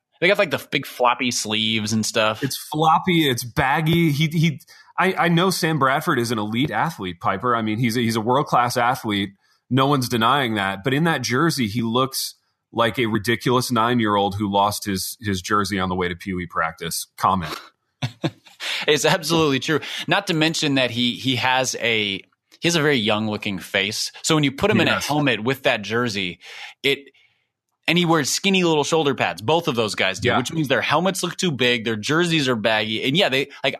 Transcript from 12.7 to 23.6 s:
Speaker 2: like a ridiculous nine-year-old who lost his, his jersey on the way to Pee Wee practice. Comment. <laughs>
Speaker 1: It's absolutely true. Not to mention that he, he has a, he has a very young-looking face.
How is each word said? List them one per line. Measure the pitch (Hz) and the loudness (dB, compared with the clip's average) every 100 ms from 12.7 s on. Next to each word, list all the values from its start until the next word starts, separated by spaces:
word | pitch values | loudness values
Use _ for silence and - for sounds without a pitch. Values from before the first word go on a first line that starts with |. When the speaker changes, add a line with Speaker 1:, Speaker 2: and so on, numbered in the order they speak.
Speaker 2:
like | 113 117 123 | 0 0 0
a | 113 | 0
ridiculous | 113 107 117 131 123 120 | 0 0 0 2 0 2
nine-year-old | 120 117 123 107 104 101 98 | 0 2 2 2 2 0 -2
who | 104 | 0
lost | 98 101 104 104 | 2 2 0 -4
his, | 95 - - | -4 -6 -8
his | 104 95 | -4 -4
jersey | - 104 98 101 | -2 -2 0 -2
on | 92 | -2
the | 92 | -2
way | 87 | -4
to | 85 | -6
Pee | 101 | -8
Wee | 90 87 | -8 -6
practice. | 92 82 - 82 - - - | -4 -4 -6 -8 -8 -10 -2
Comment. | 107 92 78 - - _ _ _ | 2 2 -2 -10 -14 _ _ _
<laughs> | 120 - - - - - - - - | -10 -6 -8 -8 -18 -12 -8 -2 0
Speaker 1:
It's | 147 151 | 2 4
absolutely | 180 151 165 156 135 | 2 2 2 2 0
true. | 143 147 - - - | 0 -2 -2 -8 -2
Not | 185 202 | 0 0
to | |
mention | 160 156 165 151 135 | 2 2 2 0 2
that | 123 | 0
he, | 113 123 104 | 0 -2 -2
he | 123 117 | -2 0
has | 127 131 127 - | 2 2 0 -2
a, | 113 113 104 95 - _ _ - | 0 0 -2 -4 -10 _ _ -4
he | 165 | 0
has | 170 | 2
a | |
very | 147 135 | 2 2
young-looking | 107 107 107 104 107 | 2 0 0 -4 -4
face. | 92 | -8